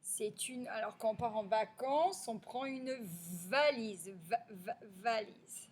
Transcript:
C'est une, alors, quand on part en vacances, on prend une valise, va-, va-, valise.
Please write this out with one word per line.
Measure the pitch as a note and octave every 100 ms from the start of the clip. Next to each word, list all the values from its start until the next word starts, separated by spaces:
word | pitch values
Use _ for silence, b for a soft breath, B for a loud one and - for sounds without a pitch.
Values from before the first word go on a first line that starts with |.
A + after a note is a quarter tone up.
C'est | - - G#3+ G#3+ -
une, | B3+ B3
alors, | A3 G#3+ G#3
quand | A3+
on | G#3+
part | A#3 G#3+
en |
vacances, | G3+ A3 G#3+ - C4 C#4+ E4+ F#4+ -
on | A3
prend | - B3 C4+
une | C4 B3+ C4 G#3+ E3+ E3+ F3 F3
valise, | B3+ D4 C4+ A3+ G3 E3+ F#3+ E3
va-, | A#3 -
va-, | G#3 F3+ - G#2+ F#2+
valise. | F#2+ - - E2+ - - -